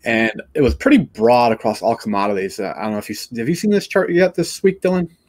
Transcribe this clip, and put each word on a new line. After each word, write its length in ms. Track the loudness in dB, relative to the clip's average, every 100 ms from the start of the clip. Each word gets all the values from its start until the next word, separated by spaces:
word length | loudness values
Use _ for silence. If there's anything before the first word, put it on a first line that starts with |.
And 380 | 0 0 0 -2 -8 0
it 60 |
was 120 | 0
pretty 240 | 2 4 4
broad 540 | 4 0 4 4 4
across 320 | 2 -2 -2
all 120 | -2 -2
commodities. 640 | -2 -2 -2 -2 -4 -6
Uh, 140 | -8 -6
I 80 |
don't 100 | -6
know 40 | -6
if 120 | -8
you 40 |
s-, 160 | -12 -10 -6
have 100 | -4
you 80 | -2
seen 140 | 0
this 180 | 0 0
chart 240 | -2 0
yet 220 | 2 2
this 300 | 0 -6 0
week, 180 | -2 0
Dylan? 260 | -2 -2 -4 _